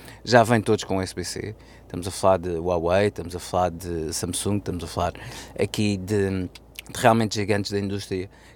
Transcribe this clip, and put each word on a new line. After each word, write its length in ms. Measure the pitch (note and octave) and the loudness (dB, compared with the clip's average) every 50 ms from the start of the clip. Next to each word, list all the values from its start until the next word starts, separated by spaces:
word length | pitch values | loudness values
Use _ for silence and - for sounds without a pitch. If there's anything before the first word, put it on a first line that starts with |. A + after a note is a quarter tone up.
| - - - - - | -20 -20 -20 -14 -2
já 180 | - A2+ A#2+ A2+ | 6 8 8 8
vêm 180 | G#2 A#2+ A2+ | 8 6 4
todos 220 | G2 - A2 G2+ - | 4 2 2 0 0
com 140 | - F#2+ | -2 -2
U 40 | F#2+ | -2
S 140 | F#2 F#2 - | -2 -4 -6
B 80 | - F2+ | -8 -8
C. 320 | - - - - G2+ G#2+ - - - - - - | -8 -8 -8 -8 -10 -10 -14 -18 -20 -20 -20 -16
Estamos 240 | - - - F2+ G2 | -12 -10 -8 -8 -6
a 20 | |
falar 280 | F2+ - - G2 F#2+ F#2 | -6 2 4 4 4 4
de 120 | E2+ F2+ | 2 -2
Huawei, 560 | F2 E2 E2 F2+ F2+ E2+ D#2+ E2+ F2 G2 G#2 | -4 -2 -2 0 0 0 2 2 4 4 4
estamos 300 | G#2 - - F2 E2+ E2+ | 2 0 -2 -8 -10 -10
a 20 | F2 | -10
falar 320 | - - - F#2 F2+ F2+ | -8 -4 0 0 2 0
de 420 | E2+ E2 E2+ F2 E2+ E2 D#2+ D#2 D#2 | 0 -4 -6 -6 -6 -4 -4 -4 -4
Samsung, 460 | - - F2 E2+ - - G2 G#2 G2+ | -4 -4 -4 -4 -4 -2 -2 -2 -2
estamos 240 | - - - F2 E2+ | -2 -4 -6 -6 -8
a 40 | E2 | -6
falar 240 | - - F2 F2 - - - - - - - - - | -4 -2 -2 -2 -2 -6 -12 -14 -14 -14 -16 -12 -4
aqui 400 | - G2+ G2+ - - G#2+ G#2 G2+ | -2 -2 -2 0 0 0 0 0
de, 520 | F#2+ F#2 F#2 G#2+ G#2 G2 G2 F#2+ F#2+ F#2 F2 | -2 -2 -2 0 0 2 0 0 -2 -4 -6
de 20 | - - - - - - - - - | -8 -14 -20 -20 -20 -20 -20 -14 -6
realmente 400 | - - B2 A2+ A2+ A2+ G#2+ - | 4 6 6 6 6 4 0 -2
gigantes 340 | A2 G2+ F#2+ G#2+ G2+ G#2 - | -4 0 0 0 0 0 -2
da 80 | G#2 G2+ | -2 -2
indústria 500 | G2+ G2 G2 G2+ G2 - G2 F#2 F2+ F#2+ - - - - - | -2 -2 -4 -6 -6 -4 -6 -6 -6 -8 -12 -18 -20 -20 -20